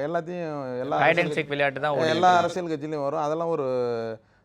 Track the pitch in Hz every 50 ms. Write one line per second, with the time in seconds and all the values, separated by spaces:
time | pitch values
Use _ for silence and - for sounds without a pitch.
0 | 139 151 170 170 160 170 180 175 170 156 151 143 135 127 127 123 127 143 156 151
1 | 143 156 165 170 175 160 151 160 151 147 143 143 139 139 135 135 143 151 143 156
2 | 160 156 160 165 180 180 180 170 170 175 175 190 175 165 160 143 147 156 156 147
3 | 139 139 147 160 151 147 156 165 170 165 165 151 135 131 127 127 123 120 117 113
4 | 113 113 110 - _ _ _ _